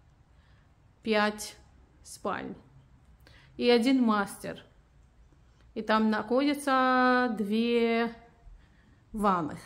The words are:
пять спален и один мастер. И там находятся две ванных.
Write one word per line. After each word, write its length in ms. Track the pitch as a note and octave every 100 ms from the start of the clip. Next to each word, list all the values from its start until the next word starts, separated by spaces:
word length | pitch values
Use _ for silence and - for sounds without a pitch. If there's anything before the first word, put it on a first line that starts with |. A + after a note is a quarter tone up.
| _ _ _ _ _ - _ _ _ _
пять 520 | A3+ G#3+ G#3 G#3+ - - - - - _
спален 520 | - - G#3 - - - - - - - _ - - - - -
и 120 | A#3+
один 320 | A#3+ A#3 C4+
мастер. 640 | A3+ G#3 G3 - F3 E3 - _ _ _ _ _ - _ _ _ -
И 80 | -
там 280 | G#3+ A3 A3
находятся 1300 | G#3+ - B3 C#4+ C#4+ C#4 C4 B3+ B3+ B3+ B3 B3 G#3+
две 760 | G3+ A3 A#3 A#3 A#3 A3+ A#3 A#3 - _ - - - _ _ _ _
ванных. 480 | A3 G3+ F3+ D3+ E3+